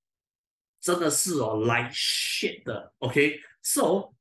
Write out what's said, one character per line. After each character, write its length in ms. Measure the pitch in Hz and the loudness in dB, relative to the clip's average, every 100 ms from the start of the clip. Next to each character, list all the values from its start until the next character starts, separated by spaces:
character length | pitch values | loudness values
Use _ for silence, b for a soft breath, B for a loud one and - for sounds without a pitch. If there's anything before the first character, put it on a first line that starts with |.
| _ _ _ _ _ _ _ _ | _ _ _ _ _ _ _ _
真 180 | - 180 | -2 0
的 120 | 165 | 2
是 240 | 143 185 151 | 0 0 0
哦， 260 | 110 107 117 | 0 0 2
like 240 | 120 120 | 2 0
shit 720 | - - - - - 185 - | -4 -2 -2 -2 -2 -4 -6
的， 300 | - 110 - - | -8 -8 -10 -6
OK？So， 1120 | 135 131 147 147 - _ - 294 170 196 - _ | -2 2 2 0 -14 _ -4 2 2 2 -2 _